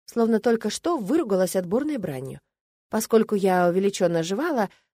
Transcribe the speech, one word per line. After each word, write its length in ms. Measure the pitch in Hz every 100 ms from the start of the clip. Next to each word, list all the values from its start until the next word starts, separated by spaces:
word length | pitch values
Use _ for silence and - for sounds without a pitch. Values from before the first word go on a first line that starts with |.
| -
словно 340 | 240 226 220
только 300 | 240 226 214
что 280 | - 330 330
выругалась 580 | 190 311 240 190 185 190
отборной 420 | 175 220 294 285
бранью. 420 | 165 131 131 143 _ _ _ _ _
Поскольку 460 | 214 220 226 220 208
я 320 | 190 180 175
увеличенно 540 | 180 196 196 180 170
жевала, 460 | 165 196 339 269 190 - _